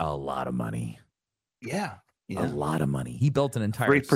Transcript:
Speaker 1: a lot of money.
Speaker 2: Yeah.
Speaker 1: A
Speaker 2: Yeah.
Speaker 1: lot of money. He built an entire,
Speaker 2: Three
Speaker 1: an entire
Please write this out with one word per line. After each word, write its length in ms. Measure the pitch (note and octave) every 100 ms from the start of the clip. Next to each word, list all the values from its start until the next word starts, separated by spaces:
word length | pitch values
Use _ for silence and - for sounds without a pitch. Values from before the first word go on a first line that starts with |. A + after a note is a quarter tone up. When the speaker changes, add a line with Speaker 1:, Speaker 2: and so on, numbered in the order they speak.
Speaker 1:
a 140 | D#2+
lot 340 | D2 C2+ C2+ B1
of 60 |
money. 440 | B1 A1+ A1+ A1+ A1 _ _ _ _ _ _
Speaker 2:
Yeah. 320 | - F#3 F#3 F#2+ _ _ -
Speaker 1:
A 40 |
Speaker 2:
Yeah. 140 | F#2 -
Speaker 1:
lot 280 | C#3+ D3 D#2+
of 80 | -
money. 240 | C#2 C3 B1
He 120 | C#3+
built 260 | C#3 C#3 A#2
an 60 |
entire, 240 | G#2+ A2 A#2+
Speaker 2:
Three 100 | C#3+
Speaker 1:
an 40 |
entire 40 | -